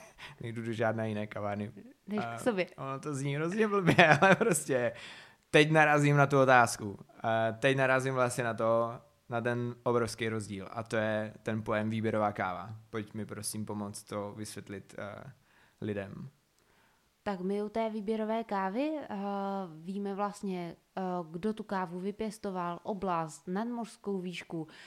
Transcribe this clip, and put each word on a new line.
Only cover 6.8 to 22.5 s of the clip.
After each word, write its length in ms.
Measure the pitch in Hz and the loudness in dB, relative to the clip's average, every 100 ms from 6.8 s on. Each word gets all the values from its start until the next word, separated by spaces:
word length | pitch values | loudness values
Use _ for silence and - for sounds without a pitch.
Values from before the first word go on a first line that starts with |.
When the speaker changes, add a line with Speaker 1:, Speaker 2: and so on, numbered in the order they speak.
| 104 98 - - | -6 -10 -16 -6
Speaker 1:
A 300 | 117 113 113 | 0 2 0
teď 260 | 110 139 135 | 2 2 4
narazím 360 | 131 131 131 | 4 2 2
vlastně 300 | 131 123 127 | 2 0 0
na 100 | 120 | -2
to, 460 | 113 113 117 117 127 - _ - | 0 2 4 2 -4 -16 _ -6
na 120 | 120 | -2
ten 340 | 117 120 120 120 | 0 0 -2 -4
obrovský 460 | 123 120 113 113 113 | 0 2 2 -2 -4
rozdíl. 380 | 110 104 98 92 | -4 -6 -8 -8
A 120 | 117 | -10
to 120 | 110 113 | -4 0
je 360 | 107 107 107 - | 2 0 -2 -6
ten 200 | - 110 | -4 -4
pojem 260 | 107 110 107 | 0 0 0
výběrová 420 | 110 107 107 104 | 0 0 2 0
káva. 380 | 104 95 90 98 110 - | 0 -4 -4 -8 -12 -10
Pojď 240 | 113 101 | -10 -8
mi 120 | 110 98 | -10 -10
prosím 400 | 107 104 110 107 | -8 -8 -8 -6
pomoct 380 | 107 101 101 | -6 -6 -10
to 300 | - 104 101 101 | -8 -8 -6 -8
vysvětlit, 580 | 107 - - 98 - - | -12 -12 -12 -12 -12 -12
eh, 340 | 104 104 120 - _ _ _ - | -10 -12 -16 -20 _ _ _ -10
lidem. 480 | 107 101 98 - - _ _ _ _ _ _ _ _ _ | -6 -4 -6 -10 -14 _ _ _ _ _ _ _ _ _
Speaker 2:
Tak 160 | - 190 | -6 -4
my 220 | 185 202 | -2 -2
u 60 | 208 | -4
té 200 | 226 226 | -4 -4
výběrové 540 | 220 202 220 214 226 | -4 -4 -2 -2 -4
kávy, 480 | 220 196 190 208 302 311 | -2 -2 -2 0 -2 -2
eh, 60 | - 202 202 202 196 196 185 156 | -6 -6 -4 -4 -4 -4 -8 -12
víme 400 | 170 196 202 190 | -8 -6 -4 -2
vlastně, 600 | 208 196 202 185 170 165 _ - | -4 -4 -6 -4 -6 -12 _ -6
eh, 40 | 185 180 160 | -4 -4 -6
kdo 220 | 170 214 | -4 -4
tu 100 | 220 | -4
kávu 360 | 208 196 180 175 | -4 -4 -4 -4
vypěstoval, 800 | 190 196 220 - 202 | -6 -6 -6 -6 -6